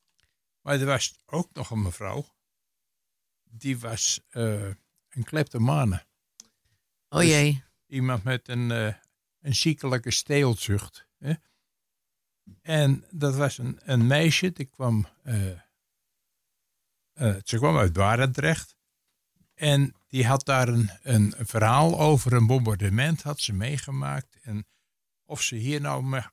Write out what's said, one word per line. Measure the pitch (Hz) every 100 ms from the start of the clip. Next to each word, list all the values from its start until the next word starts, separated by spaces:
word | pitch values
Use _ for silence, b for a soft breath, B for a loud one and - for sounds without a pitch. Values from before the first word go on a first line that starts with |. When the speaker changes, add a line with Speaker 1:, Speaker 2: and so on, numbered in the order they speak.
| _ _ _ _ _ _
Speaker 1:
Maar | 143 143
er | 135
was | 131 - - _
ook | 156 180
nog | - 117
een | 110
mevrouw. | 95 - 98 117 - _ _ _ _ _ _ _ _ _ _ _
Die | _ 113 139 123
was, | 117 110 - - -
eh, | 120 113 104 98 92 _ _ _
een | 135
kleptomane. | 113 156 147 123 117 151 120 90 - _ _ - _ _ _ _ _ _ _
Speaker 2:
Oh | 165
Speaker 1:
Dus | 170
Speaker 2:
jee. | 151 147 139 - _ _
Speaker 1:
iemand | 135 127 120
met | 113 127 -
een, | 123 120
eh, | 117 107 107 _ _ _ _
een | 143 123
ziekelijke | 170 147 135 127 117
steelzucht, | - - 143 135 110 - 101 - - _ _
hè? | 139 160 _ _ _ _ _ _ _ _ _ _ - -
En | 160 156 139 135 -
dat | 170 143 135
was | 143 -
een, | 123 - -
een | 127 117
meisje, | 143 165 - 185
die | - 139
kwam, | - 127 110 104 _
eh, | 139 107 95 87 - _ _ _ _ _ _ _ _ _ _ _ _ _ _
eh, | - 117 98
ze | - 113
kwam | 147 156
uit | 95
Barendrecht. | 85 98 117 135 123 151 165 - _ _ _ _ _ _ _ _
En | _ 151 139 139 - _
die | 131 120
had | 135 -
daar | 135 123
een, | 120 104 -
een | - 113 104 - 110
verhaal | 113 107 131 160 160
over | 156 143 123
een | 123 110
bombardement, | 131 113 95 101 104 147 160
had | 147 143
ze | -
meegemaakt. | 98 117 143 - 135 139 139 - _
En | 123 104 104 _ _ _ _ _ -
of | 151
ze | - 117
hier | 120 147
nou | 143 135
me-, | 131 131 117